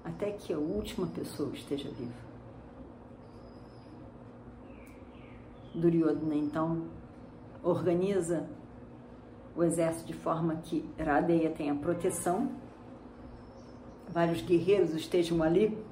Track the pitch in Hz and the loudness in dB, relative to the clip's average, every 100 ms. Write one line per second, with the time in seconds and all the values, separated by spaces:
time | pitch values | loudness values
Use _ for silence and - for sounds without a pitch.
0 | 165 165 202 202 - 160 156 202 214 - | -8 -2 -2 -2 -4 -2 0 0 -2 -2
1 | 175 160 147 - 135 - - 139 131 117 | -2 -4 -8 -4 -4 -4 -4 -4 -4 -6
2 | 120 - - - - - - - - - | -8 -8 -14 -16 -16 -16 -16 -16 -16 -16
3 | - - - - - - - - - - | -18 -18 -18 -18 -18 -16 -16 -18 -18 -16
4 | - - - - - - 254 - 240 - | -16 -16 -18 -16 -16 -16 -16 -16 -18 -18
5 | - - - - - - - 165 170 165 | -18 -18 -16 -16 -18 -18 -8 4 6 6
6 | 156 147 156 147 147 156 160 165 160 - | 4 4 2 2 0 0 0 0 -4 -12
7 | - - - - - - 175 170 165 175 | -16 -16 -18 -16 -16 -2 2 4 4 4
8 | 190 196 165 160 - - - - - - | 4 2 2 0 -2 -10 -14 -16 -16 -18
9 | - - - - - - 170 170 165 165 | -18 -18 -18 -18 -10 2 4 4 2 0
10 | - - 165 165 165 160 - 165 - - | -6 -4 0 2 2 0 -2 -2 -2 -2
11 | 156 143 165 165 160 160 147 143 160 170 | 4 6 6 6 6 2 0 2 2 2
12 | 190 175 180 185 - - - - - - | 2 2 2 2 2 -2 -12 -16 -16 -16
13 | - - - - - - - - - - | -16 -16 -16 -16 -16 -16 -16 -16 -16 -16
14 | - 170 165 165 - 175 175 202 170 156 | -4 2 4 2 4 4 8 6 6 2
15 | - 180 165 170 160 180 214 220 - | 2 2 4 4 6 6 6 2 -8